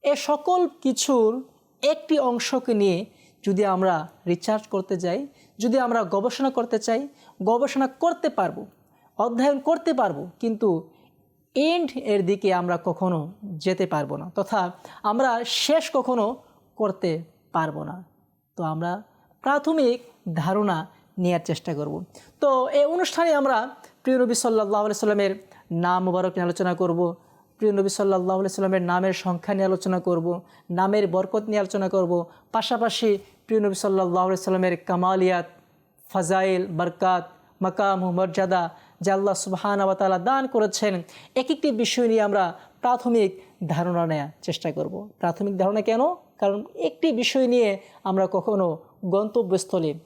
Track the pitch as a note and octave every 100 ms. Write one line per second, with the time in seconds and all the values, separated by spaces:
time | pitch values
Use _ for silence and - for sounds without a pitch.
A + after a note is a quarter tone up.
0 | C#4 C#4+ - D4 D4 F4+ F4 - C4+ B3
1 | - C4 A3 B3 C4 _ _ _ C#4 D#4
2 | - D#4 C4 A#3+ - C4 B3+ A3 G3+ F3
3 | A3 _ - _ - F#3+ G#3 F#3 F#3+ E3
4 | D#3+ - - F3 - G#3+ G#3+ G3 F#3 F#3+
5 | F3 F#3+ C#4+ _ _ - A3+ C4 B3 A#3
6 | G3 G3 A#3 B3 C4+ C4 A#3 A3 G#3+ A3+
7 | C#4 - - _ F#3 A#3 C4 C4+ C4 -
8 | E4+ E4+ D#4 - F3+ E3+ - _ _ _
9 | _ - A#3 A#3 C4+ C#4 C4+ E4 E4 C#4
10 | G#3+ C#3+ F3 - A#3 A3 A3+ E3 - _
11 | _ _ _ _ _ - D4+ F4 D#4 C4
12 | G#3+ G3+ F3+ G3 G3+ F3+ F3 E3+ F3+ E3
13 | F#3 E3+ D3+ G3 G3+ E3 F#3 F#3 F#3 D3+
14 | C#3+ D3 E3+ F#3 G3 G#3+ F3+ F3+ - -
15 | G#3 A3 C4 A#3 A#3+ - - D#4 D#4+ C#4
16 | B3+ B3 G#3 F#3+ - _ _ _ G#3+ F#3+
17 | F#3 D#3+ E3 _ _ E3+ D#3 D3 D#3 F3
18 | F#3 _ _ _ _ - E3 D#3+ E3+ F#3
19 | G#3+ _ _ _ C4+ C#4+ D4 D#4+ B3+ B3
20 | - _ - E3 D#3 G3 G#3 E3 D#3+ -
21 | _ - F3+ F3 E3 D#3+ - D3 D3 D#3
22 | F3+ - - _ C#4+ C4 - C#4+ D4 F4
23 | F#4 - E4+ D4 C4+ A#3+ B3 - - _
24 | - C4 B3 A#3 A#3+ A3+ G#3 G#3 G#3+ G#3
25 | G#3+ G#3 G3 F#3+ - - _ E3 F3 F3+
26 | F#3 F3+ F3+ F3+ F3 E3+ F3+ F3 F3+ E3+
27 | F3 E3+ _ _ _ _ G#3+ G3 G3 G3
28 | G3+ F#3+ F3+ F#3+ G3 F#3+ F#3+ F#3+ F3 F3+
29 | F#3+ F#3 F#3 F3 - G3 F#3+ F#3+ F#3+ F3+
30 | F3 E3+ E3 F3 - - _ F3 F#3+ G#3
31 | G3+ F3+ F#3+ A3 G#3+ G#3 F#3+ G3+ F#3+ F#3+
32 | F3+ F3 E3+ - _ A3+ A3 A#3 A#3 -
33 | A3+ G3+ - _ - A3 G#3 F#3+ G#3 F#3+
34 | F#3 F3 F#3 F#3 F#3 F#3 F#3 E3+ - F3+
35 | F3+ F#3+ F#3 F3+ E3+ - _ _ _ _
36 | - F#3+ E3 F#3+ F#3+ F#3 G3 D#3+ F3 E3+
37 | F#3 F3+ E3+ - _ _ F#3 F#3 G3+ F#3+
38 | F#3 F3 F#3+ E3 F#3+ F3+ E3+ - - _
39 | F3 G3 G3+ - - F#3 G#3 G3+ G3 F#3+
40 | G3 F#3 F#3 C4+ C4 B3 G#3+ - G#3+ F#3
41 | E3 - - - C4 D4+ D4+ A3 A#3 -
42 | A#3+ A3 G#3 G3+ F3+ E3 - _ B3 B3
43 | B3 A#3 G3 F#3+ - _ E3 D#3 F3 F3
44 | E3 D#3 C#3+ - - E3 E3 D3+ D#3 F#3
45 | G#3 - F3 E3+ G3+ F#3+ F#3+ G#3+ G#3+ A3+
46 | C#4+ F4+ _ _ G3+ G3+ - - D#4+ -
47 | E4 A#3 A#3+ C4+ B3+ B3 A3 G3 - -
48 | G3 F#3+ F#3+ F#3+ G3 G#3 F3+ D#3+ - _
49 | F#3 G3 G#3+ A#3+ G3 F#3 F#3 F#3+ D#3+ D3+